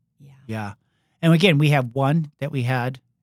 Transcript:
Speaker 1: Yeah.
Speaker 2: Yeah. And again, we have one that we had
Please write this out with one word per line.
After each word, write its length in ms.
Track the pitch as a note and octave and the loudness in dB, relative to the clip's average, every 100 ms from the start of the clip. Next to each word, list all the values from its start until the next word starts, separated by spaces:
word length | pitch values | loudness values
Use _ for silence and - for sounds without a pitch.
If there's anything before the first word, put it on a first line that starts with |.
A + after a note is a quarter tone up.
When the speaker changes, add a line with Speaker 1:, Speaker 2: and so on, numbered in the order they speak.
| _ _ | _ _
Speaker 1:
Yeah. 120 | - _ C3 | -20 _ -12
Speaker 2:
Yeah. 260 | A2 G#2 - _ _ _ - | -10 -10 -14 _ _ _ -2
And 120 | E3 | 2
again, 240 | E3 F#3+ C#3+ | 4 4 4
we 120 | D3 | 4
have 240 | C#3+ A#2+ C3+ | 2 0 -2
one 360 | C3+ E3 D3 - | 0 0 -4 -10
that 120 | C#3+ | -8
we 120 | C#3 | -6
had 360 | A#2+ B2+ B2 C3+ _ _ | -4 -4 -4 -10 _ _